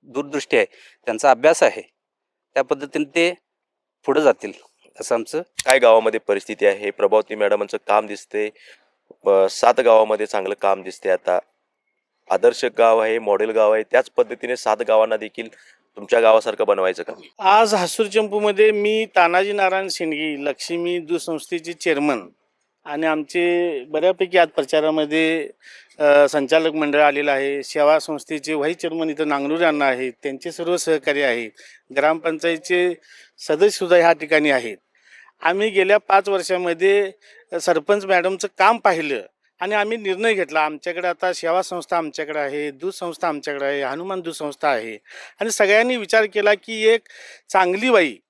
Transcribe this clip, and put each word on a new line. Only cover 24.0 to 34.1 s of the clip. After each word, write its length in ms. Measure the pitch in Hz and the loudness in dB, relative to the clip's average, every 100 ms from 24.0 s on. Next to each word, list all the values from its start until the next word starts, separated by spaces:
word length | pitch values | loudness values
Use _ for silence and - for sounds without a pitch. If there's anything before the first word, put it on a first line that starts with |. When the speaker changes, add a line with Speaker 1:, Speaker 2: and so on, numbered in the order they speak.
| 175 180 185 180 | 0 0 0 2
Speaker 3:
आज 100 | 165 | 2
प्रचारामध्ये, 1000 | - 139 156 156 156 147 156 160 160 - - - - _ _ | 0 -2 0 0 -2 -2 0 0 -2 -6 -14 -20 -20 _ _
अ, 300 | 147 143 143 | 4 6 6
संचालक 460 | 151 135 160 160 | 2 2 2 2
मंडळ 260 | 156 151 147 | -2 0 4
आलेलं 320 | 147 143 147 | 4 2 -2
आहे, 300 | 139 139 143 | -2 -2 -6
सेवा 360 | 131 156 147 156 | -6 0 4 2
संस्थेचे 560 | - 147 - 156 139 | 0 -10 -8 -10 -6
व्हाईस 220 | 156 143 170 | -4 -4 -4
चेअरमन 340 | 170 160 160 | -6 -6 -6
इथं 180 | 143 151 | -4 -4
नांगनुरे 360 | 143 143 160 | -2 -2 0
अण्णा 200 | 170 151 | 0 2
आहेत, 280 | 139 127 131 - | 0 0 -6 -8
त्यांचे 300 | 143 135 170 | -10 -10 -12
सर्व 240 | 160 170 175 | -10 -4 -4
सहकारी 460 | 170 156 143 143 | 0 -2 0 -2
आहेत, 280 | 139 120 113 _ - - _ 135 | 0 -2 -6 _ -20 -20 _ -2
ग्रामपंचायतचे 960 | 147 165 165 160 170 165 160 180 180 170 _ - _ _ | 0 0 -4 -4 -4 -4 -2 -2 -2 -4 _ -20 _ _
सदस्यसुद्धा 580 | - 156 202 - 160 175 | -4 2 2 2 2 4
ह्या 160 | 170 | 4